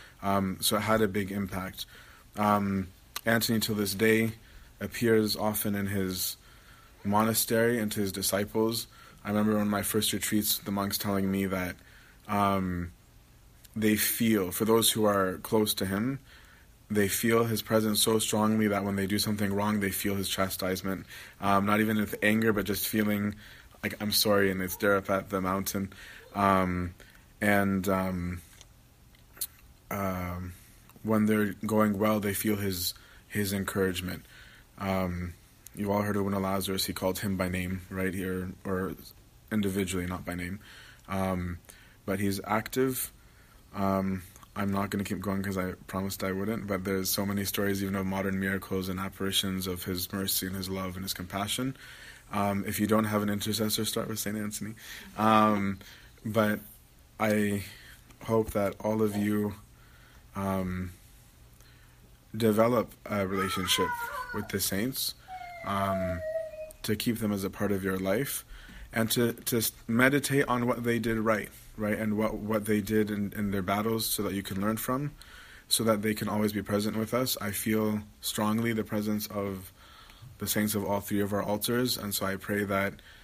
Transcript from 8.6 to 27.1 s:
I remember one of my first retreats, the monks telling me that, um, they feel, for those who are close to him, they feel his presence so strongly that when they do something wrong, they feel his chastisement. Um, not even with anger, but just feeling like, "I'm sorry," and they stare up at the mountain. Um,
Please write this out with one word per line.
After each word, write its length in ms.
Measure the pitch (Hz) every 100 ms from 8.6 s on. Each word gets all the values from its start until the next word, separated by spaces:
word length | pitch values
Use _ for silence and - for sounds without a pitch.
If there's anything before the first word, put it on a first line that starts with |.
| 110 113 - - - -
I 40 | 101
remember 240 | 104 107
one 100 | 107
of 60 | 104
my 140 | 104
first 300 | 95 107 104
retreats, 460 | 101 - 104 107 -
the 120 | -
monks 280 | 101 98 -
telling 320 | 104 98 95
me 160 | 98 98
that, 300 | 92 90 87 - - - - -
um, 640 | 104 101 98 92 87 85 - - - - - - - - 110
they 200 | 107 104
feel, 540 | - - 113 107 90
for 140 | -
those 260 | 110 113 110
who 120 | 117
are 340 | 104 98 92 90
close 320 | - 110 104
to 120 | - 95
him, 320 | 98 123 135 - - - - - - -
they 180 | 104 101
feel 360 | - 117 113
his 180 | 113 107
presence 400 | - 110 110 104
so 160 | - 110
strongly 500 | - 107 107 110 107
that 160 | 101
when 120 | 101 98
they 100 | 95
do 120 | 104
something 340 | 107 104 101
wrong, 280 | 98 104 107
they 100 | 98
feel 260 | - 101 98
his 120 | 92
chastisement. 800 | - 95 - 92 95 98 90 - - - -
Um, 240 | 98 98 101
not 140 | 104
even 180 | 110 107
with 180 | 101 -
anger, 300 | 104 110 113
but 120 | 104
just 240 | 98 95 -
feeling 480 | 110 104 104 104 104 - - - -
like, 120 | 104 -
"I'm 120 | 104
sorry," 380 | - 110 101 98
and 100 | 95
they 60 | 92
stare 280 | - 104 98
up 120 | 95
at 220 | 98 87
the 100 | 95
mountain. 520 | 92 98 92 98 95 - - - -
Um, 600 | 98 98 95 92 90 87 - -